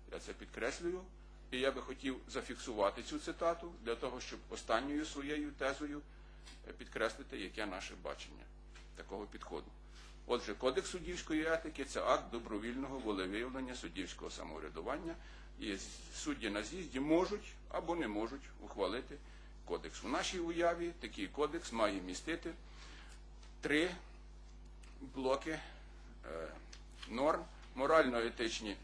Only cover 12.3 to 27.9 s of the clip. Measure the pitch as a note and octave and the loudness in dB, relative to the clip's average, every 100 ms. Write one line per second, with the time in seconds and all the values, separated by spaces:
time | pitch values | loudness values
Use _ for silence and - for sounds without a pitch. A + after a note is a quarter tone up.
12.3 | A#2 - G#2 A2+ B2+ C3+ C3+ A2+ F#2+ F2+ | -4 -2 -2 0 -2 -2 -2 2 2 2
13.3 | G2+ B2+ C3 B2+ A#2+ F2 F#2 F2 - E2+ | 2 0 -2 -4 -4 -6 -4 -6 -4 -8
14.3 | - D#2+ D#2 D#2 D#2+ G2 D3+ E3+ E4+ - | -6 -6 -6 -6 -4 -2 0 -2 -6 -10
15.3 | - - - A2 F#2+ - - - - D#3 | -14 -14 -6 -2 -2 -2 -10 -10 -6 -2
16.3 | C3+ A2 G2+ G#2+ F3+ D#3 C3 D3 E3 F#3 | 0 2 0 0 -4 -4 0 8 8 8
17.3 | G#3 - - - E3+ E3 E3+ A#2+ G#2 A2+ | 2 -4 -12 -4 -2 2 2 2 2 0
18.3 | C#3+ - - G#2 - F#2 A2+ - - - | -2 -10 -12 -10 2 2 2 -4 -10 -12
19.3 | - - - - E2+ E2 - G#2 D#3+ F#3 | -14 -14 -14 -2 -2 -2 -6 0 2 2
20.3 | F#3 E3+ E3+ E3+ E3+ E3+ E3 A2+ - F#2+ | 0 0 6 6 6 0 -2 -6 -4 -4
21.3 | C#3 D3 E3 - A#2 G#2 G2 F2+ F#2 - | 2 2 2 -2 4 6 4 -2 -4 -2
22.3 | E3 E3+ - - - - - - - - | -2 -2 -8 -12 -14 -14 -14 -14 -14 -16
23.3 | - - - D3 D3 F3 F3+ - - - | -16 -16 -4 4 6 6 2 -10 -16 -16
24.3 | - - - - - - - C3 C3+ C3 | -16 -16 -16 -16 -14 -16 -12 -10 0 4
25.3 | C3+ D#3+ - - - - - - - - | 4 4 -4 -4 -12 -14 -16 -14 -12 -6
26.3 | D#2+ D#2 D2+ - - - - - A2+ D3 | -4 -4 -8 -12 -14 -14 -12 -4 4 6
27.3 | E3+ E3 - - B2 C3+ | 6 2 -10 -12 0 8